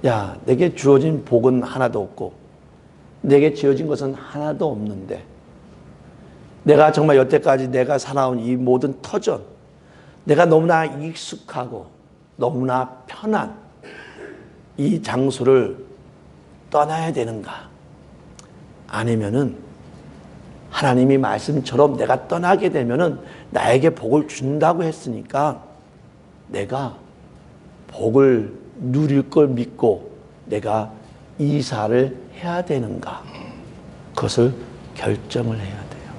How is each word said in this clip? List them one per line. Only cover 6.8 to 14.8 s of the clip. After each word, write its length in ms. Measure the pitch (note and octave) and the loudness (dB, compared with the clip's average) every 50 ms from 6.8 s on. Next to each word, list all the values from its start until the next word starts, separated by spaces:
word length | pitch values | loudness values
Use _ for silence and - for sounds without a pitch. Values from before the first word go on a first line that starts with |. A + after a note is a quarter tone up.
| D3+ D3+ | 8 6
정말 260 | D3+ D#3 D3+ D#3 C#3+ | 6 4 4 6 6
여태까지 520 | C3+ C3 B2+ C#3+ D3 - E3 C#3 C3 C3 B2+ | 6 6 6 4 2 4 4 2 2 0 -2
내가 300 | B2 C3 B2+ A#2+ D3 C#3 | 0 0 0 0 0 -2
살아온 420 | C3+ C3+ C3+ C#3 C3+ B2+ B2+ A#2+ | -2 -4 -2 0 0 0 0 -2
이 160 | A2+ A#2+ B2+ | -2 -2 -2
모든 440 | B2+ B2+ B2 B2 B2+ B2+ C#3+ - - - | -2 2 2 2 2 2 -2 -4 -6 -12
터전, 420 | - - G#3 G#3 - D#3+ A2+ - - - - _ _ _ _ _ _ - - - - - - - | -6 -6 -4 -2 -2 -4 -4 -6 -16 -20 -20 _ _ _ _ _ _ -20 -20 -20 -20 -20 -18 0
내가 220 | - D3 C#3+ F3 | 0 4 4 6
너무나 380 | E3+ D#3+ D#3 D#3+ E3 E3+ D#3+ D#3+ | 6 6 4 4 4 2 2 2
익숙하고 1160 | D3+ - C#3 D3 E3 D#3+ - - - - A#2 - - - C#3 B2 B2 A2+ G#2+ E2+ - - _ _ _ _ _ _ _ _ - | 0 -4 -8 -10 -10 -12 -12 -14 -14 -14 -16 -16 -14 -12 -10 -10 -10 -12 -14 -16 -18 -20 _ _ _ _ _ _ _ _ -4
너무나 500 | - B2 B2 B2 B2+ C3 B2+ C3 C3 - - - - | -4 -2 -2 -2 -2 -2 -2 -2 -2 -4 -8 -20 -20
편한 480 | - - - - G#3+ G#3+ - - G#3+ - - - - - - - - - - - - - - - - - - - - - - - - - | -20 -18 -10 -6 -2 -2 -2 -2 -4 -10 -16 -20 -20 -20 -20 -20 -20 -20 -20 -20 -20 -20 -20 -18 -18 -18 -20 -20 -20 -20 -20 -20 -20 -8
이 240 | - | -4